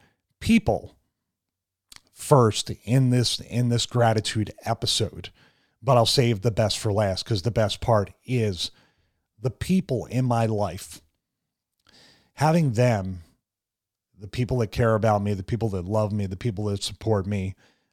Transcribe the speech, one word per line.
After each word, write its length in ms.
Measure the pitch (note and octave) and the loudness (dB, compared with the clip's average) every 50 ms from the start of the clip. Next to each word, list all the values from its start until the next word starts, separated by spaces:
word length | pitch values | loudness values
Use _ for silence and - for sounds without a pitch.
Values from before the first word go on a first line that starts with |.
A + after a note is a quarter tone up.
| _ _ _ _ _ _ _ _ | _ _ _ _ _ _ _ _
people 560 | - G#3 A3+ A3+ - - G#2 - - - - _ _ _ _ _ _ _ _ _ _ _ _ _ _ _ _ _ _ _ - - - _ _ | 2 4 4 4 4 2 0 -2 -4 -10 -18 _ _ _ _ _ _ _ _ _ _ _ _ _ _ _ _ _ _ _ -20 -20 -20 _ _
first 580 | - - - D#3 C3+ A#2 G#2+ - - - - - - _ | -16 -6 0 2 2 2 2 0 -2 -6 -10 -12 -12 _
in 240 | G2+ A#2+ C3+ C3 B2 | -2 0 0 2 2
this, 320 | B2 B2 A#2+ - - - | 0 0 0 -2 -4 -8
in 260 | - - - A#2+ B2 A#2+ | -8 -6 -4 -4 -2 0
this 180 | A#2+ A#2 - | -2 -2 -2
gratitude 680 | - - B2 A#2 A2+ A2 G#2+ G#2 - - A2 G#2 F#2 - - - | -2 0 0 2 2 2 0 -2 -2 -4 -4 -4 -4 -8 -8 -6
episode, 680 | A2 A2+ - - - - - A2 - - - - - - _ _ _ _ _ _ _ _ _ | -6 -6 -4 -4 -4 -2 -2 -2 -4 -6 -10 -16 -16 -20 _ _ _ _ _ _ _ _ _
but 160 | A2+ C#3+ C3 A#2+ | 0 4 4 4
I'll 80 | A2+ | 4
save 360 | - - C#3 A#2+ A#2+ A#2 F#2+ | 4 4 2 2 2 2 0
the 80 | F#2+ A#2+ | 0 0
best 300 | F#2+ - A2 G2+ - - | 0 2 0 0 0 -2
for 140 | - A2 G2 | -2 -2 0
last 320 | G#2+ G#2+ G2 F#2 - - | 0 0 0 -2 -4 -4
'cause 160 | - A#2 F#2 | -4 -4 -2
the 100 | - B2 | -2 -2
best 300 | F#2+ A#2 A2 G2 - - | 0 0 0 0 -2 -2
part 320 | - - A2+ G#2 G2 - - _ _ | 2 2 4 4 2 0 -6 _ _
is 460 | - B2+ A#2+ A2 G#2 F#2 E2+ - - - _ _ _ _ _ _ _ _ _ _ _ _ _ | -4 -2 0 0 0 -2 -4 -6 -10 -10 _ _ _ _ _ _ _ _ _ _ _ _ _
the 120 | G#2 A#2+ | -6 -6
people 540 | - - - - F#3 F#3+ F3+ - B2 A2 E2 | -6 -6 -2 0 0 0 0 0 -2 -4 -4
in 180 | - G#2 B2+ C3 | -2 -2 0 0
my 220 | B2 A#2+ A#2 A#2 | 2 2 2 2
life. 560 | A2 A2 G2+ G#2 F2+ E2 G2 - - - - - _ _ _ _ _ _ _ _ _ _ _ _ _ _ _ _ _ _ - - - _ _ _ _ _ | 0 0 0 -2 -2 -4 -8 -12 -16 -18 -20 -20 _ _ _ _ _ _ _ _ _ _ _ _ _ _ _ _ _ _ -20 -20 -20 _ _ _ _ _
Having 380 | - C3+ D#3 D#3+ F3 D#3+ C3+ A2 | 0 2 4 4 4 2 2 2
them, 500 | A2+ B2 B2 A#2 G2+ F#2+ F#2+ F#2 F2 E2 - _ _ _ _ _ _ _ _ _ _ _ _ _ _ _ _ _ F2 | 4 4 4 4 2 -2 -4 -8 -10 -12 -18 _ _ _ _ _ _ _ _ _ _ _ _ _ _ _ _ _ _
the 100 | G#2 G2+ | -18 -8
people 320 | - B2 B2 - B2+ B2 | -4 -4 -2 -2 0 -2
that 120 | A2+ G#2 | -2 -2
care 240 | - A#2+ A#2+ A2+ A2 | 0 2 4 4 4
about 260 | G#2+ G#2 A2 G#2+ G#2 | 4 4 4 4 2
me, 120 | G2+ G#2 G#2 | 2 0 -2
the 100 | F#2+ F#2+ | -2 -4
people 260 | - A#2+ G#2 A2+ G#2+ | -4 -4 -2 -2 -2
that 160 | F#2+ F#2 F2 | -2 -4 -4
love 280 | F#2 G#2+ G#2+ G#2+ G2+ G#2+ | -2 0 0 0 0 0
me, 120 | G#2 G2+ | -2 -4
the 120 | F2+ F#2+ F#2 | -4 -6 -4
people 280 | - A#2+ F#2+ G#2 G#2 | -4 -4 -4 -4 -4
that 180 | G#2 G2+ F#2+ - | -4 -4 -4 -6
support 440 | - - - - A2+ A2 G2+ F2+ G2+ | -8 -10 -6 -2 0 0 0 0 -2
me, 280 | G#2 G2+ F#2+ G2+ G2 - _ _ _ _ _ _ | -2 -2 -2 -4 -6 -10 _ _ _ _ _ _